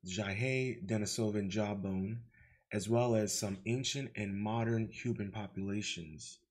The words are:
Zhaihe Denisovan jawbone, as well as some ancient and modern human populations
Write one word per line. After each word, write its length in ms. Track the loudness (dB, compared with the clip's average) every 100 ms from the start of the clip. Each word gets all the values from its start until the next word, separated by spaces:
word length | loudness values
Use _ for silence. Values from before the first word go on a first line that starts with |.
| -6
Zhaihe 800 | -2 -2 0 2 2 0 -2 0
Denisovan 600 | 0 0 0 2 2 0
jawbone, 720 | 2 2 0 0 0 0 -4 -8 -20 -20 -20 _
as 160 | -4 2
well 280 | 4 6 4
as 200 | 4 0
some 220 | -2 -4 -2
ancient 460 | 0 0 -2 -4
and 260 | -4 -4 0
modern 460 | 0 2 2 2 0
human 400 | -2 -2 -2 -2
populations 1040 | -4 -6 -4 -2 -2 -2 -6 -8 -12 -14 -16 _